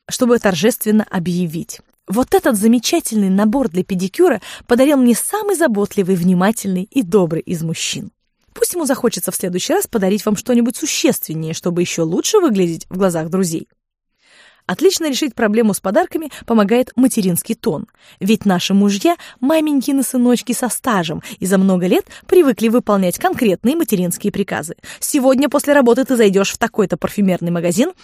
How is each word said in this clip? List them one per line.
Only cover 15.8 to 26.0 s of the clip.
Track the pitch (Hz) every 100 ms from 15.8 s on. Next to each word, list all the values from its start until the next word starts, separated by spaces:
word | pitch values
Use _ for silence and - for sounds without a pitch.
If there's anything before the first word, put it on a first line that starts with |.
| 190 262 359 320 311 - -
помогает | 226 196 240 254 -
материнский | 262 - 185 170 - 226
тон. | - 143 - _ - -
Ведь | 190 220 202
наши | 180 - 196
мужья — | 202 196 339 349 - -
маменькины | 262 320 311 277 285 277
сыночки | 233 254 240 240 -
со | 233 233
стажем | - 269 202 165 165 - -
и | 185
за | 190
много | 190 185 180
лет | 320 - - -
привыкли | 359 277 - 226
выполнять | 240 233 202 185 -
конкретные | 370 330 226 170 226 330
материнские | - 185 180 - 202
приказы. | 190 196 - 156 - - -
«Сегодня | - 302 262 254 285
после | 285 -
работы | 285 233 240